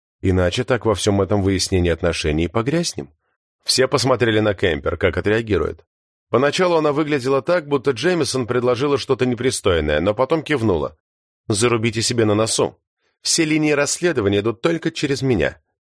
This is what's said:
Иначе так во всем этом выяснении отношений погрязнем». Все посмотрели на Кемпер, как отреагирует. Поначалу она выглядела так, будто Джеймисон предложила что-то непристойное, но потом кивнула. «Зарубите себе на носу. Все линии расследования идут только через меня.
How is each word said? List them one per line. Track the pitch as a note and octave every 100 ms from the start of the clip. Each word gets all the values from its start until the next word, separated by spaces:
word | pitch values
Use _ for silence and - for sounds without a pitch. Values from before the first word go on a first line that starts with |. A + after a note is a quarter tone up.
| _ _
Иначе | F#2+ F#2 F2 A2+
так | - A#2+ A2+
во |
всем | G2 G#2+ G2
этом | F#2+ G#2
выяснении | G2 F#2 - F#2 F2
отношений | D#2+ E2+ E2 D#2 D2+ E2+
погрязнем». | A2+ A#2 D#3+ F3 - C#2+ _ _ _ _ _
Все | - - -
посмотрели | C#3+ C3 A#2+ A#2+ G#2+
на | G#2+
Кемпер, | G2+ F#2+ D2 D#2+ D#2+
как | F#2 F2
отреагирует. | G2+ A2 A2+ F2+ - E2 _ _ _ _ _
Поначалу | A#2 C#3+ C#3+ F3+ E3+
она | D3+
выглядела | C#3+ D3+ D3 B2+ C3+
так, | C3 F3 C#3+
будто | C#3+ E3
Джеймисон | A2+ E3 F3 C3 C3 A#2
предложила | A#2+ A#2+ A#2+ C#3+ C#3
что-то | - B2+ B2+
непристойное, | A#2+ B2+ - G#2 E2+ D2+ D2+
но | F#2
потом | G#2+ C3 D#3+
кивнула. | - C#3+ A2 E2+ C#2 - _ _ _ _ -
«Зарубите | G2+ A#2+ A#2 A#2 A2+
себе | A2 A#2 G#2+
на | G#2
носу. | A2 - G2 - _ _ _ _
Все | - - D#3
линии | D#3 D3+
расследования | C#3+ C#3 - F3 C3+ G2 G2+
идут | G#2+ A2+
только | E3+ E3 D#3+
через | - C#3+ C3+
меня. | C3 G#2+ C#2 - _ _ _